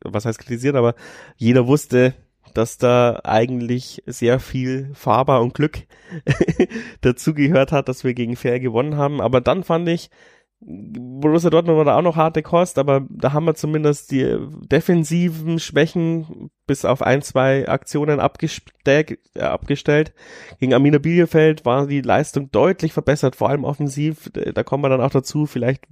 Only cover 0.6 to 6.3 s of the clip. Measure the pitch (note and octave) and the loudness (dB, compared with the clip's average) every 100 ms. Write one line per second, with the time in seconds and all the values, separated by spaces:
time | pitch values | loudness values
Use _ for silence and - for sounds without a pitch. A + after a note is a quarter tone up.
0.6 | C3+ C#3 A#2 - - - - - A2+ B2+ | -2 2 2 0 -10 -20 -20 -2 4 4
1.6 | B2 D3+ - B2+ B2+ - _ _ _ - | 4 2 2 4 4 2 _ _ _ -4
2.6 | A2 - B2 B2 A#2+ A2 - A2 B2 B2 | -4 0 2 4 2 -2 0 0 0 -2
3.6 | A#2+ B2 - - - - A#2 B2+ - C3 | -4 -6 -8 -16 -16 -2 0 0 -2 -6
4.6 | B2+ C3 C3+ C#3 C3 A2+ C3 C3 A#2+ - | -4 -6 -8 -6 0 2 2 2 0 -2
5.6 | D3+ - - _ - E3+ - | -4 -4 -16 _ -16 -6 -2